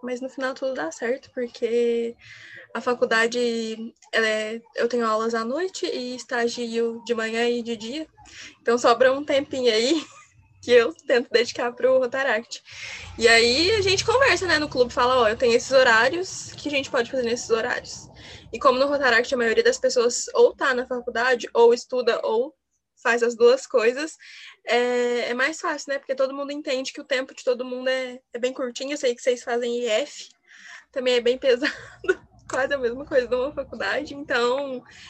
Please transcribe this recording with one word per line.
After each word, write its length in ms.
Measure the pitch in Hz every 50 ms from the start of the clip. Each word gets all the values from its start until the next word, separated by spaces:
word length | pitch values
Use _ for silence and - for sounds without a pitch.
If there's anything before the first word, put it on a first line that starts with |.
| -
mas 200 | 240 254 240 254
no 80 | 262
final 240 | - - 262 254 269
tudo 180 | - 277 262 262
dá 180 | 269 294 320
certo, 400 | - - 254 233 247 277 - - _
porque 840 | - 247 240 - - 247 220 233 240 240 233 233 233 233 233 240 - - - - - - - - - - - -
a 80 | 226
faculdade, 960 | 233 254 247 240 254 240 233 226 226 233 233 240 240 240 233 233 226 220 220 220 226 233 - _ _ _
ela 160 | - 220 226
é, 360 | 220 214 214 220 214 220 233 226 _ _
eu 120 | - 226 233
tenho 180 | 247 240 233
aulas 280 | 226 220 214 220 233 226
à 100 | 226 226
noite 400 | 226 254 302 359 381 - - -
e 320 | - - 254 247 247 254
estagio 840 | 247 - - 269 240 233 233 233 247 240 233 226 226 233 233 226 233 220
de 80 | 208 240
manhã 340 | 220 220 220 220 226 240 240
e 120 | 240 240 233
de 140 | 233 233
dia, 320 | 220 214 226 262 311 311 - _ - - - - - - - - _ _
então 160 | - 233 240
sobra 340 | - 269 240 233 254 262 262
um 100 | 277 294
tempinho 480 | - 302 269 294 - - 262 254 240
aí 320 | 220 214 226 262 330 311 269 - - - - - _
<laughs> 320 | _ _ _ _ _ -
que 80 | - 240
eu 220 | 247 233 285 320 - _
tento 220 | - 294 240 247 -
dedicar 400 | - 226 240 240 - - 262 240 240
pro 260 | - 233 254 262 262
Rotaract. 640 | 262 240 247 269 269 277 226 220 233 - - - - - - - - - - - - - - -
E 100 | - -
aí 440 | - 226 226 240 240 277 330 370 440
a 100 | 427 381
gente 240 | 392 370 392 -
conversa, 400 | - 453 494 539 523 349 359 381
né, 120 | 349 330 302
no 120 | 302 294
clube, 200 | - 247 247 240
fala, 280 | - 285 247 247 254 240
ó, 100 | 233 214
eu 80 | 220
tenho 160 | 233 269 240 226
esses 180 | 240 240 -
horários, 800 | 254 269 262 247 226 220 233 262 269 349 370 - - - - - -
o 40 |
que 120 | - - 302
a 20 |
gente 200 | 294 277 269 -
pode 200 | - 269 233 -
fazer 140 | - 262 247
nesses 260 | 233 226 240 - -
horários? 580 | 277 226 226 247 - - - - - - - - - - - - - - - -
E 80 | - 233
como 200 | - 285 247 254
no 80 | 269
Rotaract 480 | 285 294 277 285 254 233 220 247 - 277
a 20 |
maioria 260 | 247 233 226 220 220 226
das 160 | 226 262 -
pessoas 500 | - 254 247 254 226 247 240 - - - -
ou 240 | 226 240 - -
tá 160 | - 330 285 254
na 140 | 247 254
faculdade, 600 | 247 254 247 240 - 226 226 240 254 254 240 - - -
ou 220 | - 233 233 233
estuda, 440 | 240 - - - 254 247 226 226 - -
ou 300 | - 226 226 247 294 - _ _ _ _ _ _ _ _ _ -
faz 180 | 254 233 240
as 140 | 233 233 240
duas 320 | 220 233 240 247 262 -
coisas, 500 | - - 254 214 226 254 262 302 320 - - - - - - - - - _ _
é, 640 | - 226 240 247 247 247 247 247 240 240 240 226 -
é 40 | 240
mais 260 | 247 262 285 320 -
fácil, 320 | - 349 302 285 - - 277
né? 60 | 277
Porque 160 | - - 269
todo 180 | 269 269 262 269
mundo 200 | 277 285 277 285
entende 400 | 294 302 320 269 254 269 - -
que 80 | -
o 40 | 285
tempo 300 | - 277 254 262 254 -
de 80 | - -
todo 220 | - 247 233 254
mundo 240 | 254 247 254 254 262
é, 320 | 262 262 254 254 247 254 - _ -
é 60 | 240
bem 140 | 226 254 262
curtinho. 400 | 262 277 247 240 - 262 269 294
Eu 40 |
sei 160 | 294 - 262 240
que 80 | 240
vocês 220 | - 269 247 240 -
fazem 380 | - 233 240 247 240 240 240
I 60 | 240
F, 420 | 240 214 220 285 294 - - - - _ _ _ _ - - - - - - - _ _
também 220 | 277 247 254 247
é 60 | 240
bem 160 | 226 240 247
<laughs> 40 | 262
pesado, 320 | - 269 240 247 269 285 - - - - - - - 370 359 - - _ _ _ _ -
quase 240 | - 269 262 269 285
a 60 | 277
mesma 260 | 254 226 240 262 285
coisa 220 | - 320 269 247
de 80 | 220 240
uma 180 | 254 254 285 294
faculdade. 600 | - 269 - - 226 208 196 208 254 294 - 277
Então, 680 | 285 285 - 285 240 240 240 254 277 285 277 262 247 240 - - - - -